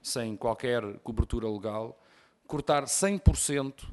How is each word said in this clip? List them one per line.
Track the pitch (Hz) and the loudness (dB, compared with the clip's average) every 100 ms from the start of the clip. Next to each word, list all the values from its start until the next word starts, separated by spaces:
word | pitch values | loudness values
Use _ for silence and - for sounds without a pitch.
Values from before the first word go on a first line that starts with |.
sem | - 127 113 107 | -4 -4 -4 -2
qualquer | 120 113 127 120 104 101 | -2 0 0 0 -2 -8
cobertura | - 113 120 123 110 | -8 -2 0 0 -2
legal, | 104 107 107 113 - _ - _ _ - | -4 -4 -6 -8 -14 _ -20 _ _ -8
cortar | 151 143 147 135 | -4 2 2 2
cem | - 196 202 | 0 2 6
por | - 151 | 4 4
cento | - 143 135 - - | 0 0 -2 -6 -16